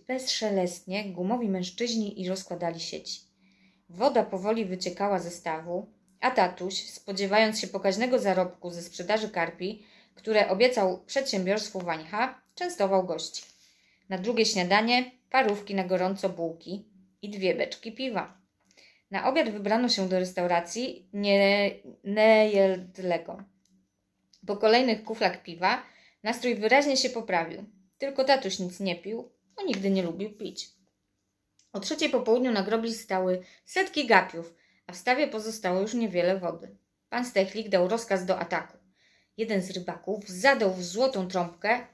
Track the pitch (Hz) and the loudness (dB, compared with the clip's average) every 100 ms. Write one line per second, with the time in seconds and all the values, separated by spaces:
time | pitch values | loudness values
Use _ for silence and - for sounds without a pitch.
0 | - 254 262 - 214 196 180 180 - 196 | -8 -6 -4 -2 0 0 0 -4 -8 -8
1 | 202 175 185 240 220 185 180 - 240 226 | -6 -4 -2 -2 -2 -2 -4 -6 -4 -2
2 | 208 - 180 190 - 170 170 165 - 160 | -4 -4 -6 -6 -6 -6 -4 -4 -8 -10
3 | - - _ _ _ _ _ _ _ 175 | -12 -14 _ _ _ _ _ _ _ 0
4 | 269 240 - 190 196 226 196 180 180 180 | 2 2 0 -2 -2 -2 -2 -4 -6 -2
5 | 202 190 165 - 165 160 170 180 214 _ | 0 0 -2 -8 -6 -6 -6 -8 -8 _
6 | _ - 254 254 180 180 180 190 - - | _ -4 -2 2 2 0 -8 -8 -10 -14
7 | - 196 196 208 220 214 190 196 196 190 | -10 -4 0 4 4 0 -6 -2 0 0
8 | 247 247 196 185 180 - 175 170 170 - | 2 2 2 2 0 -4 -12 -12 -12 -10
9 | 180 214 208 185 165 - 185 220 - _ | -2 -2 -2 -2 -4 -4 -8 -8 -16 _
10 | _ _ - 214 - 190 247 240 190 185 | _ _ 0 4 4 4 4 4 2 0
11 | - 277 269 196 185 214 208 190 175 160 | -4 -4 -2 0 0 0 -2 -8 -6 -6
12 | 156 208 254 - _ - 359 349 196 190 | -6 -2 -2 -4 _ -8 -6 0 2 2
13 | 180 156 - - - _ _ _ _ _ | 2 -4 -8 -12 -16 _ _ _ _ _
14 | - 185 196 233 220 190 180 202 226 247 | -8 -6 -2 2 2 2 4 4 4 2
15 | 254 - _ 262 226 202 - 196 180 180 | 0 -8 _ 2 4 2 -2 -2 0 2
16 | 185 196 190 165 165 165 165 202 - _ | 0 0 -4 -2 -6 -6 -12 -12 -14 _
17 | _ _ 208 208 185 - - - 226 220 | _ _ -12 -4 0 0 -2 -6 -14 -8
18 | 262 196 - - _ _ _ _ - _ | -6 -4 -6 -12 _ _ _ _ -20 _
19 | - 196 - 285 240 208 196 220 247 202 | -10 -4 0 2 0 -2 0 2 2 0
20 | 185 185 185 185 175 175 170 220 254 - | 2 0 0 -2 0 0 0 -6 -6 -8
21 | - 202 202 196 196 202 202 - - - | -10 -4 4 6 6 4 2 -2 -14 -12
22 | 196 208 220 220 214 202 190 185 180 - | -4 4 8 8 6 6 4 2 -6 -8
23 | 180 165 - 190 - _ _ _ _ _ | -2 -2 -4 -14 -18 _ _ _ _ _
24 | _ _ _ _ 190 202 220 233 262 214 | _ _ _ _ -8 2 6 6 4 0
25 | - 220 190 180 - 165 185 247 - _ | -4 -2 -2 -2 -12 -2 0 0 -4 _
26 | _ _ 208 240 247 208 214 269 294 262 | _ _ -6 -2 -2 0 4 4 4 2
27 | 254 233 220 175 165 - - _ _ - | 0 -2 -2 -2 -2 -6 -14 _ _ -8
28 | 277 269 262 269 190 190 180 - 190 170 | -6 0 2 2 2 -4 -6 -4 -6 -6
29 | 196 226 247 _ _ - 392 196 196 190 | -6 -10 -10 _ _ -8 -4 -2 0 0
30 | 170 170 208 - 202 - - _ _ _ | 0 -4 -8 -10 -12 -12 -16 _ _ _
31 | _ _ _ _ _ _ _ 196 - 311 | _ _ _ _ _ _ _ -10 -6 -2
32 | 311 240 220 240 254 214 190 226 226 220 | 0 0 2 2 2 0 0 0 -2 -6
33 | - 185 185 185 - - - 370 381 302 | -4 -2 0 -2 -4 -20 -6 -2 -2 0
34 | 240 196 180 165 170 - _ _ - 180 | 4 4 4 -4 -14 -16 _ _ -18 -6
35 | - 262 277 220 214 214 185 185 214 240 | 0 2 2 -2 -8 -4 -2 0 0 -2
36 | 220 175 175 190 175 165 190 - _ _ | -2 0 0 0 -2 -8 -12 -20 _ _
37 | - 240 247 196 190 214 208 196 180 226 | -8 -6 -2 0 0 -2 0 2 2 0
38 | - 190 180 185 175 170 - - _ _ | 0 -2 0 -2 -2 -4 -6 -14 _ _
39 | _ _ _ - 220 196 185 185 180 165 | _ _ _ -8 -2 -2 -2 -6 -8 -10
40 | - 208 196 180 262 269 202 185 175 196 | -6 -8 -8 2 4 6 4 0 -6 0
41 | 269 226 180 185 175 - 208 247 - | 0 0 -2 -2 -4 -4 0 0 -2